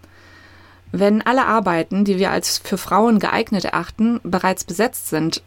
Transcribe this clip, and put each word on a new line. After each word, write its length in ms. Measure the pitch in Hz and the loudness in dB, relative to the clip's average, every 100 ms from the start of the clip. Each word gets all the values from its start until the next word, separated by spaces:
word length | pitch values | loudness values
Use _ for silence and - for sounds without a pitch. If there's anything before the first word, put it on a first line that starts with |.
| - - - - - - - - - | -20 -20 -20 -20 -20 -20 -20 -20 -10
"Wenn 280 | 180 202 214 | 0 2 2
alle 240 | 220 254 - | 2 0 2
Arbeiten, 580 | 220 190 170 160 190 | 0 2 0 0 0
die 140 | 202 185 | 0 2
wir 120 | 185 | 0
als 280 | 185 - - | 0 -2 -6
für 200 | - 190 | -4 -6
Frauen 400 | - 185 226 214 | 0 2 4 4
geeignet 460 | - 196 226 196 | 2 -2 -2 -2
erachten, 560 | - - 170 - 226 233 | -2 -4 -6 -2 0 0
bereits 400 | - 185 185 185 | -2 0 0 -2
besetzt 460 | - 170 233 - - | -6 -2 -2 -2 -6
sind, 340 | 156 160 - | -2 -2 -4